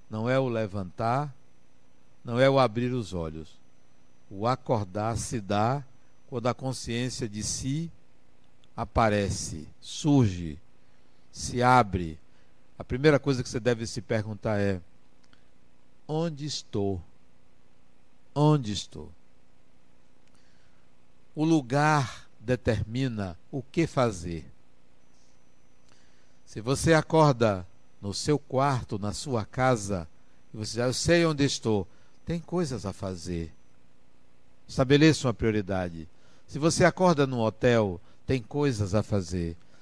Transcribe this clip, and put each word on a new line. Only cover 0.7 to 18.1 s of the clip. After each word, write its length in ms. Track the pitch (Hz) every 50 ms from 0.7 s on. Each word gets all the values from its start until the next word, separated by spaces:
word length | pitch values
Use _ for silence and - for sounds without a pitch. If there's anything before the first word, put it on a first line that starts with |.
| 92 104 95 90 - - 113 113 120 135 147 147 127 - - - - - - - - - - - - - - - - - -
não 160 | 117 117 120
é 80 | 131 135
o 100 | 135 135
abrir 340 | 131 117 104 117 120 123 123
os 200 | 127 113 90 92
olhos. 480 | 87 82 80 78 80 80 - - - - - - - - - - - - - - - - -
O 160 | 104 95 104
acordar 720 | 117 131 - - - 139 110 104 92 90 104 104 113 117 107
se 240 | - - - 117 101
dá 420 | 92 101 101 107 107 131 - 131 - - - - - - - -
quando 200 | - 139 120 113
a 80 | 123 113
consciência 720 | - 131 131 127 - - - 117 117 123 127 117 - 127 110
de 140 | 101 107 107
si 480 | - - - - 131 135 156 165 170 - - - - - - - - - - - - - - - - -
aparece, 920 | - 117 - - 131 117 110 104 104 101 95 - - - - - 80 76 - - -
surge, 800 | - - - - - 156 143 139 123 104 92 87 87 80 73 73 - - - - - - - - - - - - - -
se 320 | - - - - - 120 120
abre. 560 | 123 127 127 120 101 90 95 87 80 78 - - - - - - - - - - - - -
A 60 | 95
primeira 340 | - 120 127 139 156 147 131
coisa 240 | - 143 139 123 123
que 60 | -
você 120 | - 131
deve 260 | 107 123 123 113 113
se 140 | 104 - 127
perguntar 580 | - - 120 110 101 107 110 98 - 113 107 104
é: 220 | 101 101 98 90 - - - - - - - - - - - - - - - - - - - - - - - - -
onde 380 | - 151 156 170 170 156 135 147
estou? 580 | 151 135 - - - - 107 101 98 98 90 - - - - - - - - - - - - - - - - - - - - - -